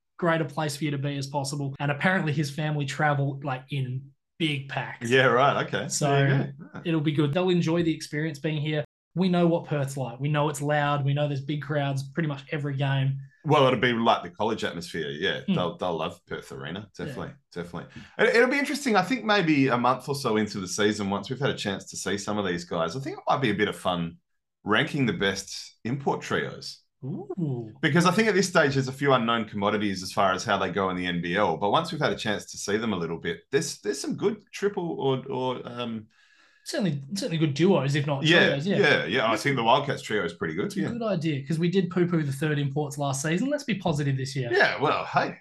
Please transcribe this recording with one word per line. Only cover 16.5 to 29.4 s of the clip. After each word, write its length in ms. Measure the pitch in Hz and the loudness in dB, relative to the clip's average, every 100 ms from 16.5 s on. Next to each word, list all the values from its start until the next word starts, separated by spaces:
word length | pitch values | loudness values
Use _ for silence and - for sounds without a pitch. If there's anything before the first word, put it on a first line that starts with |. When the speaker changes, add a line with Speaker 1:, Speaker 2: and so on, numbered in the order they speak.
Speaker 2:
Arena. 380 | - 71 95 107 - | -12 -10 -10 -12 -12
Definitely, 300 | 80 90 73 | -10 -8 -12
Speaker 1:
Yeah. 340 | - _ 85 | -14 _ -12
Speaker 2:
definitely. 280 | 82 82 69 - - - | -10 -12 -14 -18 -12 0
It, 160 | 220 | 2
it'll 160 | 226 247 | 4 4
be 80 | 285 | 2
interesting. 380 | 285 277 247 202 | -2 -2 2 2
I 60 | |
think 220 | 180 247 | 2 -2
maybe 440 | 214 208 160 143 131 | 2 2 4 4 4
a 100 | 120 | 4
month 300 | 123 123 147 | 2 0 -4
or 80 | 135 | -4
so 200 | 120 107 | 0 2
into 220 | 104 104 | 0 -4
the 80 | 92 | -6
season, 440 | - 104 104 101 | 2 2 2 -2
once 200 | 101 98 | -4 -4
we've 80 | 127 | -4
had 120 | 123 | -2
a 40 | |
chance 340 | 95 104 95 - | -2 -4 -6 -8
to 60 | - | -8
see 220 | 95 98 | -4 -4
some 200 | - 104 | -2 -2
of 60 | 95 | -2
these 180 | 87 | -4
guys, 320 | - 87 85 131 | -4 -2 -2 -4
I 40 | |
think 180 | 285 403 | -8 -8
it 60 | - | -2
might 120 | 143 | 0
be 100 | 120 | 0
a 40 | |
bit 140 | 95 95 | 0 -2
of 80 | - | -2
fun 400 | 95 87 82 - _ _ _ _ | -2 -2 -4 -8 _ _ _ _
ranking 420 | 98 107 156 151 117 | 0 2 2 0 0
the 60 | |
best 640 | 87 98 95 - - - _ | 2 -2 -2 -8 -14 -14 _
import 380 | 113 139 165 135 | -6 -4 -4 -4
trios. 580 | - 92 67 - - - _ _ | -2 -4 -4 -10 -14 -18 _ _
Speaker 1:
Ooh. 680 | 131 240 403 349 151 120 110 - | -10 -10 -8 -4 -4 -4 -8 -2
Speaker 2:
Because 240 | 156 165 | 2 4
I 60 | 180 | 4
think 160 | 175 220 | 4 4
at 80 | |
this 140 | 190 190 | 4 4
stage, 260 | 175 143 | 4 4
there's 140 | 139 123 | 2 -2
a 40 | |
few 200 | 135 139 | 0 4
unknown 320 | 127 117 117 | 4 4 0